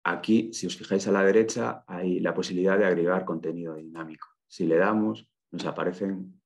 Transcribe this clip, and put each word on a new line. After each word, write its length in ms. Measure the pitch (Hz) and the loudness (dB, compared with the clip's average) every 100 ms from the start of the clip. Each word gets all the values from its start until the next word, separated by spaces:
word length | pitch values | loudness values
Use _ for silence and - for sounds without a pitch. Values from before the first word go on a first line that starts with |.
Aquí, 480 | 87 85 - 110 - | -4 -2 2 2 2
si 140 | - 90 | -6 -8
os 100 | - | -8
fijáis 300 | - 98 101 | -2 -2 2
a 60 | |
la 100 | 98 | 4
derecha, 600 | 98 110 113 120 117 - - | 6 6 4 -2 -4 -6 -12
hay 340 | 90 92 90 | -6 -2 0
la 140 | 87 | 0
posibilidad 440 | 90 90 90 95 98 | -2 -4 0 2 4
de 80 | 98 | 4
agregar 380 | 85 85 92 | 2 2 0
contenido 500 | 90 80 82 85 85 | -2 -6 -6 -6 -8
dinámico. 520 | 78 80 82 80 78 - _ _ | -10 -14 -14 -14 -14 -20 _ _
Si 200 | - 85 | -4 2
le 100 | 82 | 4
damos, 540 | 98 107 107 113 - _ _ | 4 2 0 -4 -12 _ _
nos 160 | 85 - | -8 -6
aparecen 760 | 80 82 90 98 95 95 - | -4 -4 -2 -6 -6 -10 -18